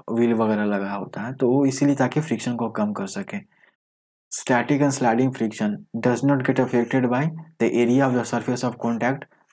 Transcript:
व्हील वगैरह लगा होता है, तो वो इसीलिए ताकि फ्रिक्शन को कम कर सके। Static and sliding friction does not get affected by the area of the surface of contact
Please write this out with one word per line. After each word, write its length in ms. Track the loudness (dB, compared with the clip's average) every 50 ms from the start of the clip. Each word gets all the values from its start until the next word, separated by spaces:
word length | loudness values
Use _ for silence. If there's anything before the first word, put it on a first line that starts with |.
| -8 -4
व्हील 220 | 0 2 2 2 2
वगैरह 300 | 2 2 2 2 0 0
लगा 300 | 0 -2 -2 -4 -4 -6
होता 280 | -8 -8 -10 -10 -10
है, 120 | -8 -8 -4
तो 160 | 0 2 2
वो 160 | 4 4 2
इसीलिए 300 | 2 2 2 2 2 2
ताकि 260 | 2 0 0 0 -2
फ्रिक्शन 340 | -2 -2 -4 -4 -4 -4 -4
को 140 | -4 -4 -4
कम 240 | -2 -2 -2 -2 -2
कर 140 | -4 -6
सके। 500 | -8 -8 -8 -8 -8 -10 -12 -12 _ _ _ _ _ _ _ _ _ _ _ _ _ _ _ _ _ -10 -6
Static 400 | 0 0 2 2 2 2 2 2
and 200 | 2 2 0 2
sliding 360 | 2 2 4 4 2 0 0
friction 380 | -2 -4 -4 -2 -2 -2 -2 -4 -6 -8 _ -6 -2 0
does 180 | 0 0 2 2
not 200 | 2 2 2 2
get 140 | 0 2 2
affected 440 | 2 2 2 0 0 2 2 2 2 2
by 120 | 2 0 0 -2 -4 -8 -12 -12 _ 0
the 100 | 0 2
area 300 | 4 4 4 4 4 4
of 120 | 4 4 2
the 120 | 0 -2 -2
surface 320 | -4 -4 -2 -2 -4 -2 -4
of 100 | -4 -4 -4 -4
contact 340 | -4 -2 0 0 -2 -2 -4 -8 -14 _ _ _ _